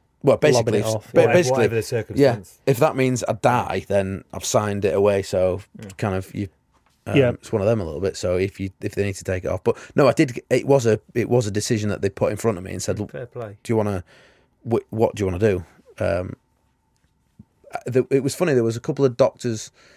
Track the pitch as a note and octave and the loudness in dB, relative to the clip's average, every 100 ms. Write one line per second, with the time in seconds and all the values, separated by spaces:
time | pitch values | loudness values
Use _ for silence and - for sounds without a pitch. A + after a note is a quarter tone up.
0 | _ _ C#3+ A2 D3+ B2+ A2+ G#2 A2 A2 | _ _ 2 4 4 2 2 0 0 -4
1 | - - - F3+ C#3 C3 G#2+ A2+ G#2 A#2 | 0 2 4 4 2 2 2 0 -4 -6
2 | - - C#3 G#2+ F#2 _ - A#2+ D#3 C3 | -4 2 2 2 -6 _ -2 2 2 2
3 | C3 B2 - A2 B2+ A#2+ F2+ F#2+ - G2 | 0 0 -2 0 2 2 0 -4 0 0
4 | F#2+ G2 - - - A#2+ G#2 G2+ G2 G2+ | 0 -4 -10 -10 -2 0 0 0 0 2
5 | G2+ G2+ F#2+ F#2+ F#2 F#2+ - - G#2 - | 2 2 0 0 0 -2 -8 -18 -18 -6
6 | G#2+ F#2+ F#2+ G2 G2 _ _ _ _ _ | -4 -4 -6 -8 -8 _ _ _ _ _
7 | - A#2 B2 - - A2 G2 A#2 E2 D2 | -2 2 2 0 -4 0 2 0 -2 -4
8 | F#2 - F2+ F2+ F#2+ - F#2+ - G#2 - | -4 -2 -2 0 0 -4 -10 -8 -8 -4
9 | G2+ F#2+ - F#2 - F#2 - - - - | -4 -4 -6 -6 -4 -4 -2 -4 -2 2
10 | C3+ - D3 A#2+ - B2+ - C#3 A#2 G#2+ | 4 4 0 -2 -2 0 4 2 4 0
11 | - A#2+ - A#2+ G#2 G2+ - A2+ G#2 G2 | -2 -4 0 0 0 -2 -2 -2 -2 -2
12 | G2 - A2+ G#2+ A2+ F2 F#2 F#2 F#2+ F#2+ | -4 -2 -2 -2 -2 -4 -6 -8 -6 -6
13 | G#2 C#3 B2 B2 A2 G2+ - A2 G#2 F#2+ | -6 -10 -14 -14 -16 -12 -4 -2 0 -4
14 | - _ _ _ _ _ - A2+ - A2 | -8 _ _ _ _ _ -2 -2 -2 0
15 | A2+ - F#2+ F#2 A2 F2+ E2 _ - - | 0 0 -4 0 2 0 -4 _ -18 -6
16 | F#2+ F2+ F#2+ - _ _ _ _ _ _ | -2 -2 -4 -10 _ _ _ _ _ _
17 | _ _ _ - - _ _ - - B2 | _ _ _ -20 -20 _ _ -12 -2 0
18 | B2 C#3 B2+ - F3 C3 A#2 A2+ - C#3+ | 2 0 0 -2 0 2 2 -2 -4 0
19 | C3+ A#2+ C3 - A#2+ A2 - _ _ | 0 2 0 0 -6 -6 -8 _ _